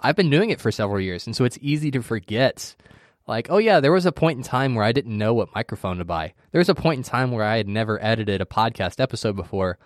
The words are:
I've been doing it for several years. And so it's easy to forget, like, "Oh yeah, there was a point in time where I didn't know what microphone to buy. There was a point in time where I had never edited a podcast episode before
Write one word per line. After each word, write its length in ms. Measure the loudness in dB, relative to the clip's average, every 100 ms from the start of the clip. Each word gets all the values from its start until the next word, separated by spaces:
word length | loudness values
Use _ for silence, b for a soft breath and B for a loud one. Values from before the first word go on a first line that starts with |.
I've 160 | 0 2
been 140 | 4
doing 180 | 4 2
it 120 | 0
for 120 | -2
several 260 | -2 -2 -2
years. 280 | -4 -6 -6
And 100 | 0
so 80 |
it's 140 | 0 0
easy 300 | -2 -2 -2
to 120 | -4
forget, 720 | -4 -6 -4 0 0 -2 -14 -18 b b b b -6
like, 200 | -6 0
"Oh 80 | 2
yeah, 220 | 4 6
there 120 | 6
was 140 | 4 2
a 60 |
point 260 | 2 0 0
in 40 |
time 320 | -2 -2 0
where 100 | 2
I 80 | 2
didn't 240 | 0 -2 -2
know 180 | 0
what 200 | 0 -2
microphone 440 | -6 -8 -6 -6 -6
to 80 | -4
buy. 260 | -6 -6 -12 _
There 80 | 2
was 120 | 2
a 40 |
point 220 | 2 0 -2
in 60 |
time 260 | -2 -2 0
where 140 | 0
I 140 | 0 0
had 100 | 0
never 340 | -2 -2 -2
edited 380 | 0 0 0 -2
a 60 | -2
podcast 520 | 0 0 -2 -4 -2
episode 380 | -4 -2 -4 -4
before 420 | -4 -2 -2 -4